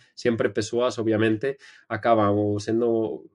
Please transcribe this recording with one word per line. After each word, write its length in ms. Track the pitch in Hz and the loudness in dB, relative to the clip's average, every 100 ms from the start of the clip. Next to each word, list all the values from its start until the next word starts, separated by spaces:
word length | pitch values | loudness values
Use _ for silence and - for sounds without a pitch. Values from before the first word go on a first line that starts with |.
| _ | _
Sempre 360 | - 123 113 120 | -4 -2 0 0
persoas, 460 | 104 104 117 123 117 | -2 -4 0 -2 -2
obviamente, 560 | 113 110 113 110 135 139 - - - | 0 2 2 0 -4 -8 -14 -20 -10
acaban 480 | 110 120 113 104 104 | -2 2 4 4 2
ou 240 | 104 104 | 0 -2
sendo 640 | 101 113 120 113 110 - - | -2 0 2 0 -2 -6 -14